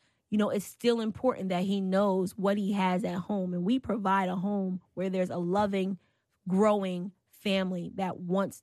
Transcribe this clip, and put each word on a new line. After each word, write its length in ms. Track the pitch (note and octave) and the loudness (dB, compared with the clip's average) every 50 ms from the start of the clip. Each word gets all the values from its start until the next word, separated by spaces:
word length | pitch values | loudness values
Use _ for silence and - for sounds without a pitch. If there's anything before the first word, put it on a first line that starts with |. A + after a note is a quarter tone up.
| _ _ _ _ _ _ | _ _ _ _ _ _
you 80 | G#3+ G#3 | 0 0
know, 120 | G#3 G3+ | 0 2
it's 140 | - G#3 - | 0 -2 -4
still 380 | - - - - A#3+ A#3 A#3 | -6 -8 -2 0 2 2 2
important 480 | A3 A3 - - - B3+ - - F#3+ F#3 | 0 -2 -4 -2 0 0 0 0 -2 -2
that 140 | F#3 F3 F#3+ | -2 0 0
he 180 | G3 G3+ G3 | 0 0 0
knows 560 | F#3+ F#3 F#3+ F#3+ G#3 G3+ F#3+ F#3+ F#3 F#3 - - | 0 0 2 2 4 4 2 2 0 -2 -2 -2
what 200 | F#3 G3 G3+ G#3 | 0 0 2 2
he 140 | G3+ F#3+ G#3 | 0 0 0
has 300 | G3+ F#3+ F#3 F#3 F3+ A3 | 2 2 2 2 0 0
at 120 | F3 F3 | -2 -4
home. 380 | F3+ F3 - G#3+ G3 F#3 F3+ F3+ | -4 -4 -2 -2 -2 -2 -2 -2
And 120 | F3 F3 | -2 0
we 140 | G3 B3+ C4 | 0 0 0
provide 500 | - - G3+ A#3 G3 F#3+ F#3+ G3 F#3+ F3+ | 0 -2 -4 -2 0 2 2 2 2 0
a 60 | F3+ | -2
home 440 | F#3 F3 G3+ G#3 G3+ F#3+ F#3 F3+ F3+ - _ _ | -2 -2 0 0 0 0 -2 -2 -4 -8 _ _
where 160 | F3 F3+ F#3+ | -6 -4 -2
there's 220 | F#3 F#3 F#3 F3+ | 0 0 0 0
a 80 | - F3 | -2 -2
loving, 580 | F3 F3 F3+ G3+ G#3+ G3+ G3 G3 F#3 F#3+ G3 - _ _ _ _ _ _ _ _ - F3+ | -2 0 2 2 2 2 0 0 0 -2 -2 -6 _ _ _ _ _ _ _ _ -4 0
growing 640 | F3+ F#3+ G#3+ G#3+ G#3 G#3 F#3+ F#3 F3+ F3 F3 G3+ - _ _ _ - - | 2 4 6 6 4 2 0 -2 -4 -4 -6 -8 -10 _ _ _ -16 -6
family 500 | - G#3 G3 F#3+ F#3 F#3 F#3 F3 E3+ - - | -2 0 2 2 2 0 -2 -4 -6 -6 -6
that 240 | F#3+ F#3+ F3+ - - | -4 -4 -4 -4 -6
wants 420 | F#3 F3 F3+ F#3+ G3 E3+ - - | -4 0 0 0 0 0 -4 -10